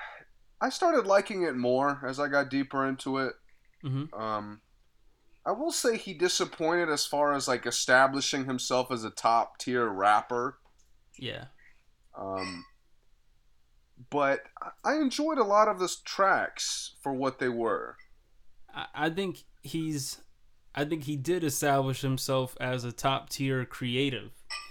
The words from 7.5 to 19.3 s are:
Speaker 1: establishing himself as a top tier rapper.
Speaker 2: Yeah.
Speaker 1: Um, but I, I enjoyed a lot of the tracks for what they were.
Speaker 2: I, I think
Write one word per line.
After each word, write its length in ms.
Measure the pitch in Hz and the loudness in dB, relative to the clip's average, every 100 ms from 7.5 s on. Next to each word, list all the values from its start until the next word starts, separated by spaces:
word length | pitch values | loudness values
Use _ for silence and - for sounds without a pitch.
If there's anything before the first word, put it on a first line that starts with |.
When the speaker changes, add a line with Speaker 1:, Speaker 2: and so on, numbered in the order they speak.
| 120 | -2
Speaker 1:
establishing 800 | 120 - - 127 135 139 - 143 | -2 -2 6 8 8 4 -2 -2
himself 460 | 131 127 - 127 123 | -2 -4 0 0 0
as 120 | 123 | -4
a 40 | 110 | -6
top 480 | - 117 117 - - | 0 4 4 2 -4
tier 300 | - 123 113 | -2 0 2
rapper. 720 | 95 101 107 - 120 131 - _ _ _ _ _ - | 4 6 6 4 -2 -4 -8 _ _ _ _ _ -12
Speaker 2:
Yeah. 280 | 120 - 123 - - - _ _ _ - | -10 -10 -12 -20 -20 -20 _ _ _ -12
Speaker 1:
Um, 480 | 98 95 95 87 - _ _ _ _ _ _ _ _ _ _ _ _ - 123 | -8 -6 -6 -10 -16 _ _ _ _ _ _ _ _ _ _ _ _ -20 -4
but 320 | 143 139 139 - - | 2 2 2 -4 -14
I, 300 | - - 220 | -14 -4 0
I 40 | |
enjoyed 420 | 302 269 - 311 285 | 0 0 0 0 2
a 60 | |
lot 220 | 202 208 214 | 4 6 4
of 100 | 185 | 2
the 140 | 175 - | -2 -4
tracks 920 | - - 196 139 90 - - - - - | -4 2 4 4 2 -4 -6 -6 -10 -8
for 120 | 139 | -6
what 260 | 131 131 127 | -2 -2 0
they 100 | 127 | -2
were. 460 | 117 113 85 58 - - - _ - - - - | 0 0 -2 -4 -14 -20 -20 _ -20 -20 -20 -14
Speaker 2:
I, 120 | - - | -12 -10
I 160 | - 160 | -4 -2
think 340 | 165 190 | -2 -4